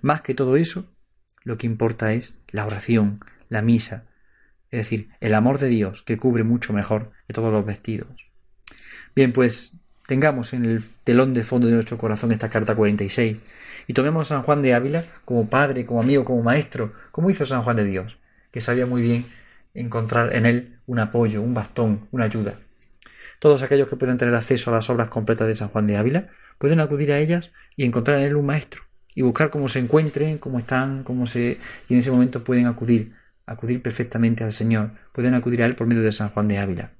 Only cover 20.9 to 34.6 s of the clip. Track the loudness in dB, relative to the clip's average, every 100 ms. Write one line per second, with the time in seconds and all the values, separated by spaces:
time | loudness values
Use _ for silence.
20.9 | -2 0 2 0 0 -2 -4 -4 -2 0
21.9 | -2 -4 -2 -2 -2 -6 -8 -18 _ -20
22.9 | _ -20 -20 -20 2 4 4 4 2 2
23.9 | 0 0 2 2 2 2 0 2 0 0
24.9 | 0 0 -2 -2 0 0 -2 -4 -2 0
25.9 | 2 2 0 -4 -18 -20 -4 0 2 2
26.9 | 0 0 2 2 0 -4 -20 -20 -2 -2
27.9 | 0 2 2 2 0 0 -2 -4 -18 -20
28.9 | -20 _ 0 0 2 0 0 -2 -2 2
29.9 | 2 2 -2 -4 -4 -6 -6 -2 -2 -2
30.9 | -6 -6 -4 -4 -2 -2 -4 -10 -20 0
31.9 | 2 4 4 4 0 0 2 2 0 2
32.9 | 2 0 -12 _ _ -16 -10 -4 -4 -4
33.9 | -6 -4 0 0 2 -4 -2